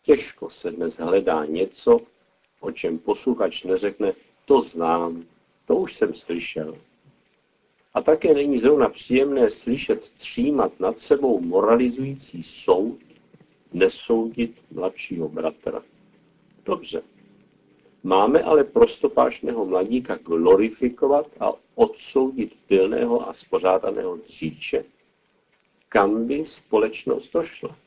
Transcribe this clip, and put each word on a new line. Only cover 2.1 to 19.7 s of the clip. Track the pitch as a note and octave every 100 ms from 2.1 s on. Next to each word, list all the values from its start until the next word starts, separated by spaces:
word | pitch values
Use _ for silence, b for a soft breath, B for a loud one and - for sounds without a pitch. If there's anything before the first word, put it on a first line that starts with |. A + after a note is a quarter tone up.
| _ _ _ _ _
o | E2
čem | E2 E2+ D#2+
posluchač | - G#2 - A#2 F#2+ -
neřekne: | F2 F#2 G2+ - G2 - b _
„To | _ C#3
znám, | A2 E2 E2 E2+ E2+ E2 E2 _ _ _ _
to | F2+
už | F2+
jsem | - F#2+
slyšel.“ | - - E2+ - D#2+ D#2 - _ _ _ _ _ _ _ _ _ _ _
A | -
také | - D#3 F3
není | C#3+ C#3+ C3
zrovna | A#2 D3 A#2+
příjemné | - - B2+ C#3 C#3 A2+
slyšet | - - B2+ - G#2+ -
třímat | _ - - C3 C#3+ F#2+ -
nad | F#2 -
sebou | - C#3 C#3 G2+
moralizující | E2+ F2+ G#2 A#2 B2+ B2 C3+ C3+ - -
soud, | - - - F#2 A2 - _ _ _ _ _ _ _
nesoudit | E2+ F#2+ - - A#2 A2+ A2+ A#2 - _
mladšího | - F#2 - - F2+ D#2
bratra. | D#2+ D#2+ - - - - _ _ _ _ _ _ _
Dobře. | - G#2 - E2+ - _ _ _ _ _ _ _ _ _
Máme | F#2 F#2+ A2 D#3
ale | E3 D#3
prostopášného | C#3 - A#2+ - C#3 - B2+ - - A#2
mladíka | F#2+